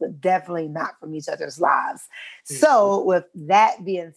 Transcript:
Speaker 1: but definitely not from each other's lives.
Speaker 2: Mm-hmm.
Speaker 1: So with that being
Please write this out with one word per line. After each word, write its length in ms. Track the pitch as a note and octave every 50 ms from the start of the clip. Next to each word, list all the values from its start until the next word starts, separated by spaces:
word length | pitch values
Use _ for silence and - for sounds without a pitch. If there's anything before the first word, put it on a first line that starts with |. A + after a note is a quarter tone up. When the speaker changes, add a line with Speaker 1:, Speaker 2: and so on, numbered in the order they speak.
Speaker 1:
but 220 | D#3+ D#3+ E3 C#3+
definitely 460 | F3+ F#3 F#3 F3+ F3+ F3 F3 E3 D#3+ D3+
not 300 | D3+ D#3+ D#3 - - _
from 140 | - D#3 D#3
each 140 | D#3 D3+ -
other's 320 | D3+ D3 D#3 C#3+ - D#3+
lives. 420 | E3 D3 D3+ - - - - - - - - - - - - - _ -
Speaker 2:
Mm-hmm. 60 | C#3+
Speaker 1:
So 480 | C3+ D4+ D4+ C4+ A3 G3+ G3+ G3 F#3+
with 220 | - F#3 F#3 F3 F3 _ -
that 500 | F3 D3+ D3+ F#3+ G#3 A3 A3 - - F3
being 300 | F#3+ F#3+ F3 E3+ E3 -